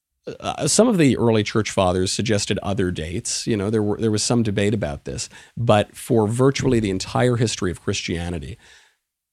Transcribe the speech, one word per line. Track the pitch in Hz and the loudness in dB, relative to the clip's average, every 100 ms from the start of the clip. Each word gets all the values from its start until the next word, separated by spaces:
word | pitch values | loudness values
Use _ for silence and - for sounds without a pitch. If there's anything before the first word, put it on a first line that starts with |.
| _ _ - - | _ _ -18 -10
Uh, | 98 - 147 | -8 -4 0
some | - 240 | 4 4
of | 196 | 6
the | 143 107 | 4 4
early | 117 113 | 4 2
church | 101 113 104 | 2 -2 0
fathers | - 92 92 90 | 0 2 2 0
suggested | - 104 101 - 104 | -2 0 0 -2 -4
other | 101 98 92 | -4 -2 -2
dates. | 90 78 90 - - - | -2 -6 -8 -6 -6 -4
You | 107 | -2
know, | 98 | 0
there | 110 | 0
were, | 104 101 | 0 0
there | 110 | 0
was | 107 | 0
some | - 120 | 0 0
debate | 110 101 101 | 0 0 0
about | 110 82 71 | 0 -4 -8
this, | - 65 - - - - | -10 -10 -10 -16 -14 -2
but | 117 104 - - | 2 4 2 -4
for | - 117 104 | 0 2 2
virtually | 120 131 135 139 117 | 2 2 2 0 2
the | 104 | 0
entire | 95 - 120 123 117 | -2 -2 0 2 2
history | 117 - 92 | -2 -2 -4
of | 80 | -4
Christianity, | - 98 - 85 85 85 65 - - - _ _ _ _ _ | -6 -6 -4 -4 -4 -6 -8 -14 -20 -20 _ _ _ _ _